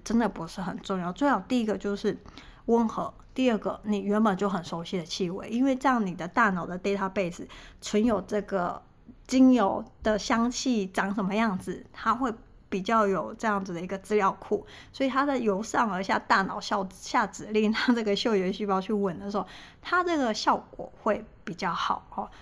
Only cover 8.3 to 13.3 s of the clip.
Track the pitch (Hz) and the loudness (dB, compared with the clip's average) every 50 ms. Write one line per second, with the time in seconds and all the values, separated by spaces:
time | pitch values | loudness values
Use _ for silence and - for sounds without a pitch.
8.3 | 214 208 196 - 196 185 175 - - - - - - - - - - - - - | -2 -4 -2 -2 -2 -2 -2 -2 -6 -8 -14 -20 -20 -20 -20 -20 -20 -18 -4 2
9.3 | 254 262 262 262 254 240 196 196 - - 226 - - - - 220 214 196 - - | 6 8 8 8 8 8 6 2 2 -2 -6 -10 -10 -4 -2 0 0 0 0 0
10.3 | 240 226 233 247 240 - - 262 240 214 190 190 - 214 185 196 196 220 190 185 | 0 2 2 0 -2 -2 -2 0 0 0 -2 -2 -2 -2 -2 -2 -2 -2 -2 0
11.3 | 196 220 233 220 185 185 - 185 170 - - - - - - 226 214 240 269 294 | 2 2 2 0 0 -2 -4 -6 -8 -8 -10 -16 -12 -4 0 0 0 2 0 -2
12.3 | 311 - - - - - - - 214 190 185 233 226 226 208 196 190 165 - - | -2 -4 -10 -20 -20 -20 -10 -6 -6 -4 0 2 4 4 4 4 2 0 -2 -4